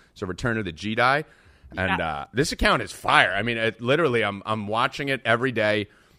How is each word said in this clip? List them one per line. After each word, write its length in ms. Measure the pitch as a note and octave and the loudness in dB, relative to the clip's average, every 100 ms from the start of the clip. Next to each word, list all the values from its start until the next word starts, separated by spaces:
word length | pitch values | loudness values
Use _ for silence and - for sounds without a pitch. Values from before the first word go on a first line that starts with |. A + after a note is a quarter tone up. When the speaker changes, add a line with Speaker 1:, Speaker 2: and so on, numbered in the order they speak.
| _ | _
Speaker 1:
So 100 | - | -10
Return 320 | F#2+ F2 B2+ A2 | -8 -4 -2 -2
of 80 | |
the 80 | F#2+ | -4
Jedi. 520 | D#2+ G2+ A2+ B2 C#3 D#3 _ _ _ - F#2 | -6 -6 0 2 2 -2 _ _ _ -12 -4
And, 220 | F#2+ F2+ | -2 0
Speaker 2:
Yeah. 100 | E2 D2 | -2 -6
Speaker 1:
uh, 60 | C#2 | -6
this 200 | G#2+ E3 | -2 -2
account 300 | A#3+ G#3+ D#3+ | 0 2 2
is 100 | G2 | -2
fire. 400 | - G#2+ D3 G#2 | -6 4 4 4
I 100 | F#2+ | 2
mean, 140 | A#2 A2+ | -2 0
it, 220 | A2+ - | -2 -2
literally, 420 | A#2+ D3+ D#3 A#2 | 0 2 2 2
I'm, 180 | G#2 G2+ G#2 | 0 -2 -4
I'm 220 | A2 G2+ | -4 -2
watching 400 | A2+ C3+ - C#3 | 0 0 -2 -4
it 120 | C3+ | -2
every 260 | A2+ A#2 C3 | 2 2 2
day. 380 | A2+ G#2+ G#2+ G2+ _ _ | 0 2 2 -2 _ _